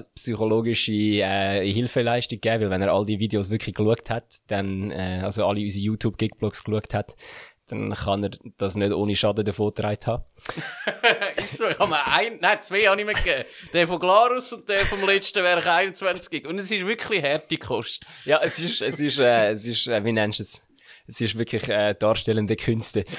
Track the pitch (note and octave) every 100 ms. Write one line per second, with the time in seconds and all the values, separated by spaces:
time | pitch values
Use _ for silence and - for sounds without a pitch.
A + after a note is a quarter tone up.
0 | - - - G#2+ A2 A2 A#2 A2+ - G#2+
1 | G#2+ G#2 F#2+ G2 G2 G2+ G2 G#2 B2 C3+
2 | A#2 A#2+ - G#2+ A2+ A2+ G#2 F#2 G2 F#2
3 | G#2 G#2 G#2+ G#2 F#2+ A2 - F#2+ G#2+ A#2
4 | - A#2 - - - G2+ G2 F#2+ G2+ D2
5 | F#2 F#2 F#2+ G#2 G2 G#2 G#2 G2+ G#2 G#2+
6 | A2+ - A2 - G#2+ - - G#2+ - G#2
7 | - - - - - _ - G#2+ G#2 G2+
8 | G2+ G2 G2+ - - - G2 G2 G2+ F#2+
9 | G#2 G2 G#2+ G2+ G#2 G2 G#2+ - G#2 G#2
10 | - A#2+ - _ - - - - - -
11 | A#3 A3+ G3+ - G3+ - A3 D3+ F3 D#3
12 | C3 D#3 A3 G#3 F3 G#3+ - G3 G#3+ G3
13 | G#3 G3+ F3+ C3+ A#2 - F3 E3 E3+ F3
14 | F3+ G3+ A#3+ B3+ B3 A3+ - G3 G3 G3+
15 | G3 G3 G3 G3+ F3+ F3 D#3+ F3 F#3+ F3+
16 | F#3+ F3+ - D3+ C#3 F#3+ F#3+ G#3+ F#3 A#3
17 | - G#3 C#3+ D3+ - D#3+ - A2+ - -
18 | - - - D3+ - - E3 A#3 A2 C#3
19 | D3 C#3 B2 A#2 G#2 G#2+ A2+ A2+ - A2+
20 | G#2+ A2 G#2 G#2 G#2 - - _ - -
21 | - - A2+ A2+ A#2 A2 - G#2+ G#2 G2
22 | G#2+ A2+ - A2 G#2 A2 - A2+ G#2 G#2+
23 | F2+